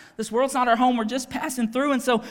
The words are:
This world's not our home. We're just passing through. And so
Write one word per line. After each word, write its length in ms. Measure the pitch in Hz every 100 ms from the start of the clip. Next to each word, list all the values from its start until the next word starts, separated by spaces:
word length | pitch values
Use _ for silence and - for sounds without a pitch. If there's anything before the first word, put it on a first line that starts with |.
| - -
This 160 | 220
world's 220 | 220 269
not 160 | 277 247
our 80 | 226
home. 180 | 254 240
We're 80 |
just 260 | 214 254 254
passing 400 | 254 311 - 226
through. 220 | 240 285
And 100 | 262
so 180 | 254 233 -